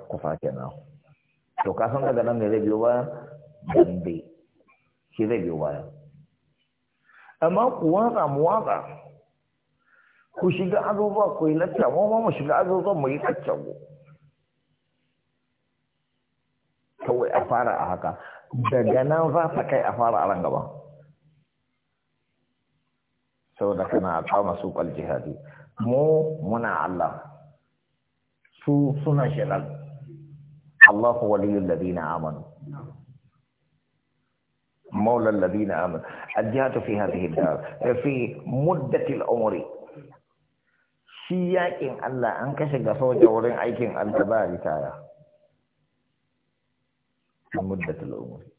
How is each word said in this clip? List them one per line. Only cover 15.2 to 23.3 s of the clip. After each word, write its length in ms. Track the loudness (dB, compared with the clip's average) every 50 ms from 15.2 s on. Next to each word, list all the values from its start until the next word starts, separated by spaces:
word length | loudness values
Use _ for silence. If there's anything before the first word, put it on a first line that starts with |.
| _ _ _ _ _ _ _ _ _ _ _ _ _ _ _ _ _ _ _ _ _ _ _ _ _ _ _ _ _ _ _ _ _ _ _ -6 -2
Kawai 240 | 0 0 0 2 2
a 100 | 2 0 2
fara 300 | 2 2 2 2 2 0
a 100 | 0 -2 -2
haka. 200 | -4 -4 -4 -6 -6 -8 -12 -18 -20 -20 -16 -8 -4 -2 0 2
Daga 320 | 2 2 4 4 4 4 4
nan 300 | 4 2 2 2 2 2
za 180 | 2 0 0
ta 120 | 0 -2 -2
kai 140 | 0 0 0 0
a 80 | 0 0
fara 240 | 0 2 2 2 2 2
a 40 |
ran 120 | 0 0 0
gaba. 200 | -2 -2 -2 -2 -4 -8 -12 -18 -20 -20 -20 -20 -20 _ _ _ _ _ _ _ _ _ _ _ _ _ _ _ _ _ _ _ _ _ _ _ _ _ _ _ _ _ _ _ _ _ _ _ _ _ _ _ _ _ _ _ _ _